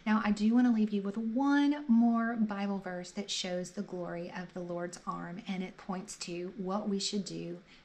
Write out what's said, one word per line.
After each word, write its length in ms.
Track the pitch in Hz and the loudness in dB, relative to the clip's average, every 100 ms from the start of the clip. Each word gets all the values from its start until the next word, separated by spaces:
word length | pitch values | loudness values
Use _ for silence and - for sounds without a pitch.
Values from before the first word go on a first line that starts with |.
| 220 | 0
Now, 160 | 214 | 2
I 60 | 214 | 2
do 240 | 208 214 | 2 4
wanna 180 | 240 247 | 6 6
leave 200 | 220 214 | 4 2
you 100 | 208 | 0
with 160 | 196 226 | -2 -4
one 680 | 226 233 277 285 285 294 294 | -2 2 4 6 4 2 4
more 480 | 226 233 233 226 233 | 6 6 4 0 2
Bible 420 | 214 202 202 196 | 0 0 -2 -2
verse 320 | 185 180 180 | -4 -8 -8
that 180 | - 196 | -8 -6
shows 420 | - 185 180 180 | -4 -2 -4 -4
the 100 | - | -8
glory 500 | 196 180 175 170 175 185 | -8 -6 -6 -6 -6 -8
of 180 | 175 | -10
the 60 | 185 | -8
Lord's 400 | 175 175 175 175 | -6 -4 -6 -6
arm, 380 | - 175 175 175 208 | -8 -8 -8 -10 -6
and 160 | 185 | -6
it 120 | 185 - | -6 -10
points 400 | - 185 - - | -6 -6 -6 -10
to 360 | - 175 180 214 | -8 -6 -8 -6
what 320 | 185 202 208 | -4 -2 -2
we 120 | 196 | -2
should 240 | - 208 | 0 -4
do 340 | 185 165 170 175 - - | -4 -8 -8 -10 -14 -20